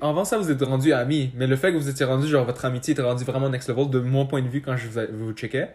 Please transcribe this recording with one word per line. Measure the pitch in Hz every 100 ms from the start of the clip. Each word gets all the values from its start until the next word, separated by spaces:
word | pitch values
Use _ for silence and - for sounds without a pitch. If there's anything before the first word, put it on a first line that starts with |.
avant | 147 151 202
ça, | 220
vous | 180
êtes | 139
rendus | 131 135 139
amis. | 139 123 151 131
Mais | 123 131
le | 131
fait | 185
que | 165
vous | 139
étiez | 135
rendus, | 127 131 147
genre, | 147
votre | 120 120 127
amitié | 123 127
était | 147
rendue | 123 123
vraiment | 127 131 135
next | 127 131
level, | 120 143
de | 131
mon | 123 135 139
point | 139
de | 127
vue, | 135
quand | 135 127
je | 113
vous, | 113
a-, | 107
vous | 110 113
checkais, | 110 117 131 170